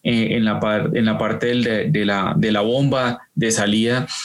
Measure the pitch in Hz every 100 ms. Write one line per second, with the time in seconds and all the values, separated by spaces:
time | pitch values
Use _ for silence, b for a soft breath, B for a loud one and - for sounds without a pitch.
0 | 117 117 110 113 110 107 110 107 107 120
1 | 110 110 110 110 120 123 117 107 - 107
2 | 104 101 92 - 107 104 110 127 139 135
3 | 123 120 - - 113 110 101 107 113 127
4 | 156 B